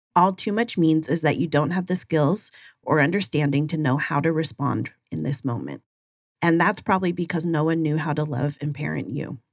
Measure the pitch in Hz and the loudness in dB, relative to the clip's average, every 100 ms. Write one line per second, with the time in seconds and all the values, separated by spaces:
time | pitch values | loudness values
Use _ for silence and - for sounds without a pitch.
0 | _ 175 185 190 - 208 233 - 160 156 | _ 2 4 2 -4 -2 -2 2 4 4
1 | 156 165 156 - 165 147 151 180 180 185 | 2 0 2 0 2 2 2 -2 -2 -4
2 | - 156 143 202 - - - _ - 151 | 0 2 2 2 -4 -16 -20 _ 0 2
3 | 143 196 190 151 147 139 151 156 143 135 | 2 0 -2 0 2 2 0 0 0 0
4 | - 147 165 160 160 - 139 110 117 _ | 0 0 0 0 -4 -4 -4 -2 -6 _
5 | - 160 151 143 135 120 67 69 _ _ | -12 -6 -4 -4 -4 -6 -6 -12 _ _
6 | _ _ _ - 170 165 175 208 - 190 | _ _ _ -2 2 4 4 0 0 0
7 | 185 175 170 175 170 160 156 165 156 151 | 0 -2 -2 -2 0 0 2 0 0 -2
8 | 156 151 151 131 147 - 156 143 151 156 | -2 -2 -2 -2 -2 -4 -6 -4 -4 -6
9 | - - - 123 _ | -6 -8 -8 -12 _